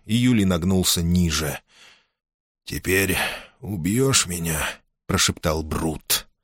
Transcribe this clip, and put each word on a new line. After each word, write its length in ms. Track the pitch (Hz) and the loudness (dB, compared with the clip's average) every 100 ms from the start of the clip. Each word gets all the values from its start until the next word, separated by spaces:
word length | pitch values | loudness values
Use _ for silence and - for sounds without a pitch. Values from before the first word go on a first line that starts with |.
| - | -2
и 80 | |
Юлий 320 | 117 123 117 95 | 0 2 4 2
нагнулся 560 | 87 87 92 90 90 | 2 2 2 2 0
ниже. 580 | 85 87 85 78 76 65 _ _ - _ _ _ _ _ _ _ | 2 4 2 0 -4 -6 _ _ -20 _ _ _ _ _ _ _
"Теперь 540 | - - - 92 95 - - - - _ | -10 -8 0 0 2 0 -2 -6 -14 _
убьешь 640 | - 104 80 113 135 120 87 | -10 -4 0 2 2 2 0
меня?" 400 | 87 82 78 73 - _ _ - | -4 -4 -4 -6 -8 _ _ -4
прошептал 480 | 92 - - 82 80 | 0 0 0 -2 -2
Брут. 640 | 78 - 80 73 - - - _ | -2 -4 -4 -6 -4 -6 -6 _